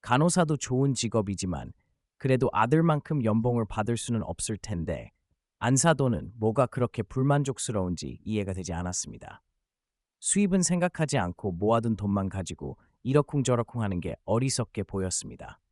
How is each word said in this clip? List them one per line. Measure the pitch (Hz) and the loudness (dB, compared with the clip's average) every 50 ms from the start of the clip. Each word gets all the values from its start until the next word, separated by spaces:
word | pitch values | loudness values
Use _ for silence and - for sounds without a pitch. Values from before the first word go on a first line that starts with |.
간호사도 | - - 127 131 156 175 165 180 170 151 156 | 0 2 4 4 4 4 4 2 2 2 2
좋은 | 131 - - 127 127 139 139 131 | -2 -2 -2 0 2 2 2 2
직업이지만 | - - 110 107 113 104 98 98 - - 92 87 69 62 - - _ _ _ _ _ _ _ _ | 0 -2 0 0 0 0 0 -4 -4 -4 -4 -4 -6 -8 -10 -14 _ _ _ _ _ _ _ _
그래도 | _ - 131 131 123 131 - - | _ 0 2 2 4 2 2 2
아들만큼 | 92 110 120 147 160 165 170 156 147 - - 156 147 117 | 2 2 4 4 4 4 4 2 0 0 -2 -2 0 2
연봉을 | 110 107 113 113 123 120 117 113 | 2 2 2 2 2 0 0 -2
받을 | - - 110 107 104 117 | -2 -2 -4 0 0 -2
수는 | 113 - - 120 113 | -2 -2 -2 -2 -2
없을 | 110 - - - - - 113 | -2 -4 -8 -8 -6 -6 -6
텐데 | 98 - - 104 87 80 - 73 - 55 - _ _ _ _ _ _ _ _ _ | -8 -6 -6 -6 -4 -4 -4 -6 -8 -8 -16 _ _ _ _ _ _ _ _ _
안사돈은 | _ - 120 135 131 - 170 160 - 139 127 113 - - - - | _ 0 2 2 4 6 4 4 4 2 0 0 -2 -4 -8 -8
뭐가 | 117 107 110 107 143 131 | -2 0 0 2 2 0
그렇게 | 117 - 131 120 117 - - | 0 0 -2 -2 -2 -2 -6
불만족스러운지 | 107 _ - 135 131 143 143 143 143 135 123 - - - 113 104 92 90 87 - - 67 62 - _ | -8 _ -2 -2 2 2 2 2 0 -2 -4 -6 -6 -4 -2 -2 0 -2 -2 -4 -6 -10 -10 -10 _
이해가 | 92 110 107 98 98 95 | -4 -2 -2 -2 -2 -4
되지 | 95 92 92 85 | -6 -6 -6 -6
않았습니다. | 85 90 90 90 - - - 82 82 - - - - _ _ _ _ _ _ _ _ _ _ _ _ _ _ _ _ | -4 -4 -4 -4 -6 -8 -8 -12 -14 -16 -16 -18 -20 _ _ _ _ _ _ _ _ _ _ _ _ _ _ _ _
수입은 | - - - 202 202 190 185 190 | -4 0 2 4 4 4 4 2
생각하지 | 170 - 180 175 175 180 _ - 160 147 147 | 2 2 2 2 0 0 _ -2 -2 0 0
않고 | 131 92 87 90 - - 104 87 | 0 0 -2 -4 -4 -4 -4 -2
모아둔 | 85 101 107 113 117 113 117 110 | 0 2 4 4 4 2 0 -2
돈만 | 101 104 101 98 98 98 95 | 0 0 0 0 0 0 -2
가지고 | 92 95 90 - 82 - 76 - - _ _ _ _ _ | -4 -6 -8 -8 -10 -10 -10 -12 -12 _ _ _ _ _
이러쿵저러쿵 | _ 117 135 147 143 - - 143 127 131 127 117 117 - - 120 | _ 2 2 2 2 4 0 0 2 2 2 2 0 -2 -2 -2
하는 | 110 101 95 87 | -2 -2 -2 -2
게 | 82 90 - _ _ | -4 -6 -8 _ _
어리석게 | - 104 113 131 135 - - 117 - _ - 95 | 0 0 2 2 0 -2 -2 -4 -6 _ -8 -6
보였습니다. | - - 98 95 92 - - - - - - - - 101 _ _ _ | -4 -4 -4 -4 -2 -4 -6 -8 -10 -14 -14 -16 -16 -18 _ _ _